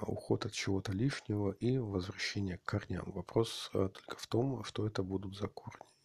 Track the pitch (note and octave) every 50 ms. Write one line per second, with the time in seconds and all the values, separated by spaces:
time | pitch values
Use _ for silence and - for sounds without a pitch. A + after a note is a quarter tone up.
0 | - - G2+ G2 - - A2+ G#2 - G#2 - - - G2 G2 F#2+ - - F#2+ G2
1 | A#2+ C#3 - - - - G#2 G#2 G2+ G2 G2 - G#2+ A#2+ C3 C3+ A#2 G#2 G2 F#2
2 | F2+ G2 - - - - - G#2+ G2+ F#2+ F2 - - - - G2+ - - F#2+ F2
3 | - F2 F2+ F#2 - - - A#2 A#2 - - - - - - G#2 G2 G2 - -
4 | - - - - - - - A2 B2+ C#3 C3 A2+ G#2+ - - - G#2+ G#2+ - -
5 | G2 F#2 F#2+ F#2+ G2 G2 G2 - G#2 G2+ - - - - - - - - _ _
6 | _